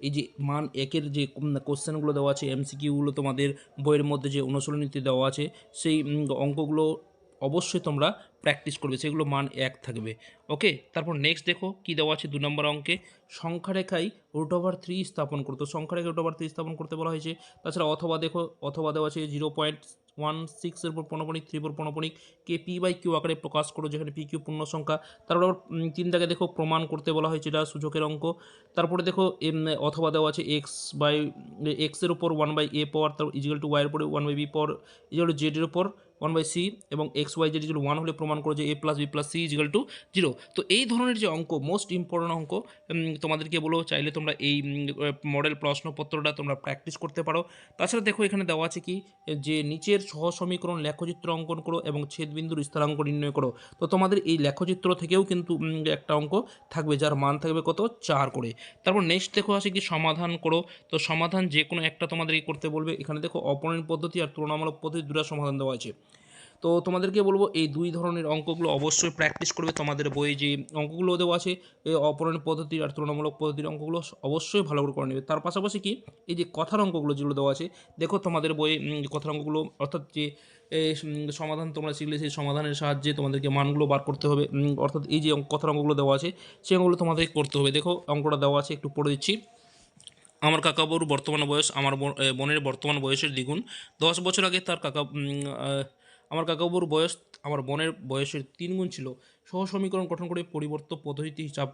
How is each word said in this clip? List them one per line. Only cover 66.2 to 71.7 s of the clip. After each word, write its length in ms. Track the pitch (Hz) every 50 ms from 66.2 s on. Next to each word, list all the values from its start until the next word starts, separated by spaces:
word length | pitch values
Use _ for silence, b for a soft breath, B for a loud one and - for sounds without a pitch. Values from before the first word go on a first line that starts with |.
| B B B B B B B B -
তো 180 | 170 170 170
তোমাদেরকে 420 | - 185 180 180 185 190 190 208 196
বলবো, 280 | 196 196 196 202 196 202
এই 140 | 160 160 151
দুই 220 | 139 156 170 175
ধরনের 360 | 160 170 170 175 170 170 160
অঙ্কগুলো 420 | 151 156 156 147 165 160 165 170 156
অবশ্যই 420 | 147 139 143 156 151 - - 170
প্র্যাকটিস 420 | 147 - 156 151 - - 165 - -
করবে। 200 | - 165 160 160
তোমাদের 380 | - 147 147 143 143 147 147
বইয়ে 240 | 139 143 147 147 143
যে 300 | 139 143 143 143 139 135 - 156
অঙ্কগুলো 420 | 151 151 147 160 170 185 180 180
দেওয়া 200 | 175 180 175 170
আছে, 160 | 170 175 185 180 180 B B